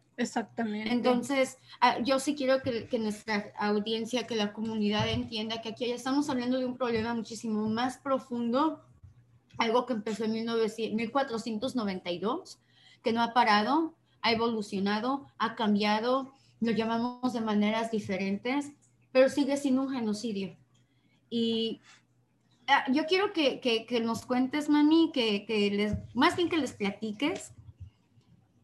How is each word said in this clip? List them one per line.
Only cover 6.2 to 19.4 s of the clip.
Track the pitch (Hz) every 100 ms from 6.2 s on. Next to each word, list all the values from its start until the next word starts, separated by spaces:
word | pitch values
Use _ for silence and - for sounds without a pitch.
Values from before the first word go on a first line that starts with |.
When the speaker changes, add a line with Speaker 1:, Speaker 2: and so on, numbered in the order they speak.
| 285
Speaker 2:
hablando | 254 247 262
de | 254
un | 247
problema | 247 226 226
muchísimo | 233 214 226 226 214 214
más | 220 254 254
profundo, | 269 262 - 240 233 247 320 302 - - - - - _ _ -
algo | 226 226 254
que |
empezó | 233 214 208
en | 220
mil | 226 233
novecientos, | 226 220 220 208 214
mil | 226
cuatrocientos | 277 269 226 233 214 262 254
noventa | 202 190 185
y | 175
dos, | 196 311 - - _ _ - -
que | 233
no | 233
ha | 233
parado, | 240 226 208 220 294 320 - _ _
ha | 220
evolucionado, | 226 233 220 202 196 202 214 240 285 - -
ha | 220 220
cambiado, | 214 202 208 214 240 262 262 - _ -
lo | 233
llamamos | 220 226 226 247 247 247
de | 240
maneras | 220 208 208 220 226
diferentes, | 220 202 185 196 202 240 285 285 - _ _ _
pero | 262 262
sigue | 277